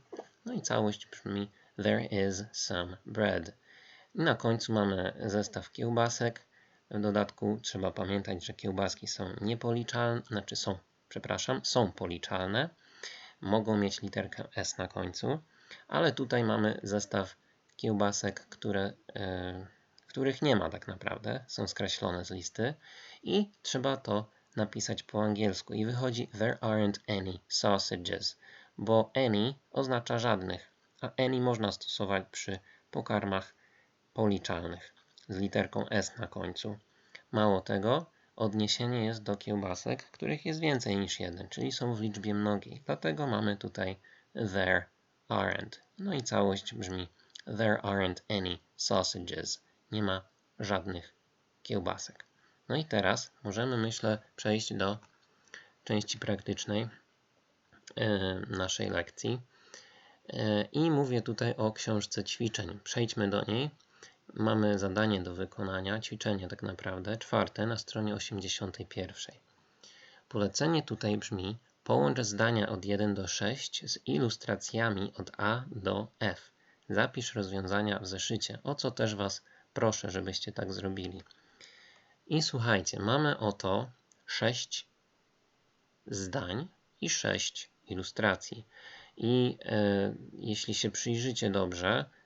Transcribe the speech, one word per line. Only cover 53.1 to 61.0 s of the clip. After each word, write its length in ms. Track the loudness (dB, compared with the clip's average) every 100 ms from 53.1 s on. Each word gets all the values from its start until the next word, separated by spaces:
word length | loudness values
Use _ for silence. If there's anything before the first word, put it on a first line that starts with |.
| 2 -2 _
możemy, 340 | -6 -2 0 2
myślę, 400 | 0 0 0 0 -4 -4
przejść 380 | 2 2 0
do 240 | 0 0 -2 -8 _ _ _ _ -20 -20 _
części 360 | 0 0 0 -4
praktycznej, 680 | -2 -2 -2 -4 0 -2 -2 -8 _ _ _ _ _ _ _ -20 -12 -2
e, 400 | 2 4 2 -2 -2
naszej 400 | -2 -2 0 0
lekcji. 520 | 0 -2 -4 -4 -4 -6 _ -20 -20 -20 -20 -20 -20 -10
E, 320 | -2 2 2
i 300 | 2 2 4
mówię 300 | 4